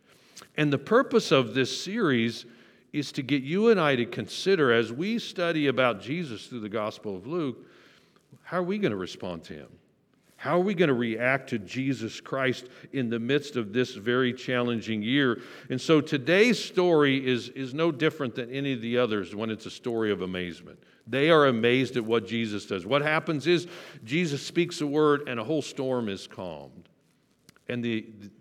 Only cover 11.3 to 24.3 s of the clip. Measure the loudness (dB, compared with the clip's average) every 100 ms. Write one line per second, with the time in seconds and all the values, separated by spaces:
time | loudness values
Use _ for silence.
11.3 | 0 -2 -6 -4 -4 -2 -2 -4 -8 -8
12.3 | -2 -2 -2 -6 -20 -8 -4 -2 -2 0
13.3 | 0 0 -6 -2 0 -2 -2 0 2 2
14.3 | -2 -2 -2 0 -2 -2 -4 0 2 2
15.3 | 0 -6 -16 -8 -4 4 4 4 -2 2
16.3 | 4 4 2 0 0 4 6 4 2 2
17.3 | 0 -2 -10 -8 -2 0 2 0 0 -6
18.3 | -6 -8 -4 -4 -2 0 2 2 0 -2
19.3 | -4 -4 -4 -8 -10 -4 0 0 0 -2
20.3 | -4 -6 -8 -16 -20 _ _ -4 2 6
21.3 | 8 6 6 4 4 2 -2 0 0 0
22.3 | -2 -2 -4 -4 -6 0 0 2 0 0
23.3 | -2 2 2 0 -12 -18 -16 -4 0 0